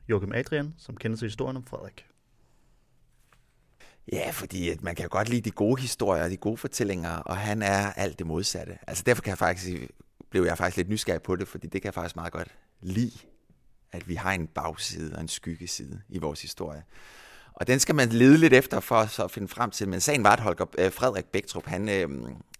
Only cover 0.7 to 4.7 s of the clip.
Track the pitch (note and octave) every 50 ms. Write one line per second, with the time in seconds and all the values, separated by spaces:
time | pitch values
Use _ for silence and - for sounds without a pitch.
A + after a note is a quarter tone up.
0.7 | D#3 - - - - - - A2 A2+ A2 A#2+ G#2+ G#2 - C3 C3 C3 B2+ B2 -
1.7 | - - - G2 - - - _ _ _ _ _ _ _ _ _ _ _ _ _
2.7 | _ _ _ _ _ _ _ _ _ _ _ _ _ _ _ _ _ _ _ _
3.7 | _ _ - - - _ - - - - - - - - - - - F2+ F2 E2+